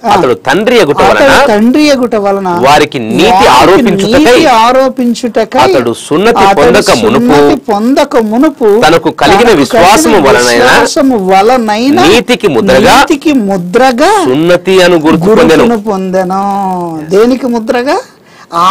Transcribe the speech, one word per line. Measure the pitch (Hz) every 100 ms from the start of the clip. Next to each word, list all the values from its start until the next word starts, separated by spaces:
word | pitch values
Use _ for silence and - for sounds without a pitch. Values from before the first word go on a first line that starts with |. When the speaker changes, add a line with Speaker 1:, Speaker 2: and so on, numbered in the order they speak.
| 226
Speaker 1:
ఆ, |
Speaker 2:
అతడు | 202 139
తండ్రి | 113 127 165 220 240
ఎగుట | 156 170
Speaker 1:
అతడు | 190 208
Speaker 2:
వలన | 285 208 277
Speaker 1:
తండ్రి | 208 233 294
ఎగుట | 302 269 247 220
వలన | 202 196 185
Speaker 2:
వారికి | 175 131 151 151 139
నీతి | 110 120 208
Speaker 1:
వారికి | 185 -
Speaker 2:
ఆరోపించుటకై | 127 156 190 233 185 202 269 311
Speaker 1:
నీతి | 494 311
ఆరోపించుటకై | 226 233 262 269 262 240 226 247 233 220 262
Speaker 2:
అతడు | 381 147 120
సున్నతి | 110 - 151 220 226
Speaker 1:
అతడు | 196 196 143
Speaker 2:
పొందక | 208 196
మునుపు | 151 220 135
Speaker 1:
సున్నతి | 240 - 143 262
పొందక | - 202 226 277 285 262
మునుపు | 220 226 311 - 220 208 156
Speaker 2:
తనకు | 165 160
కలిగిన | - 147 196
Speaker 1:
తనకు | 233 170
Speaker 2:
విశ్వాసము | - 226 190 220 311
Speaker 1:
కలిగిన | 214 135
Speaker 2:
వలనైన | 123 123 120
Speaker 1:
విశ్వాసము | - 220 466 330 269 233
వలనైన | 185 190 214 262 220 208 262 311 330
Speaker 2:
నీతికి | 440 - 247 196
ముద్రగా | 120 101 131 175 240
Speaker 1:
నీతికి | - 285 320
ముద్రగా | 269 196 196 180 233 262 240 339 427 294
Speaker 2:
సున్నతి | 143 170 175 175 185
అను | 175 170
గుర్తు | 151 165 185
పొందెను. | 226
Speaker 1:
గుర్తును | - - 233 233
పొందెను. | 214 190 190 185 185 190 202 202 190 185 170 160 151
దేనికి | 190 240 247 269
ముద్రగా? | 233 220 247 262 381 - _ _ - - 170 185